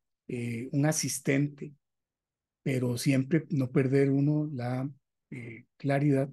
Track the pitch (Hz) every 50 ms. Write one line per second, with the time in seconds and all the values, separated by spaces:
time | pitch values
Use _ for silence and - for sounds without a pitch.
0 | _ _ _ _ _ - - 120 120 120 117 113 123 131 - 143 143 156 156 -
1 | - 131 - - - - 135 139 147 147 - - 151 147 143 _ _ _ _ _
2 | _ _ _ _ _ _ _ _ _ _ _ _ _ 143 131 127 127 123 123 120
3 | - 151 135 131 131 135 165 156 151 - 185 139 131 123 - 147 135 127 135 139
4 | 139 139 135 139 139 147 151 151 151 156 151 123 120 120 127 127 131 147 139 -
5 | _ _ _ _ _ _ 147 127 117 120 113 110 - _ _ _ - 139 139 139
6 | 147 147 135 135 135 139